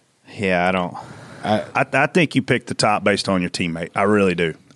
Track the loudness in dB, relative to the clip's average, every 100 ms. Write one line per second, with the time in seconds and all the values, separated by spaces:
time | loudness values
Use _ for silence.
0 | _ _ -20 -4 0 2 2 0 -2 -8
1 | -16 -20 -20 -10 -2 -2 -2 -4 -2 0
2 | 2 2 2 0 0 -2 -2 -2 0 2
3 | 2 0 0 0 0 -4 -4 -4 -6 -2
4 | 2 4 4 2 -2 -4 _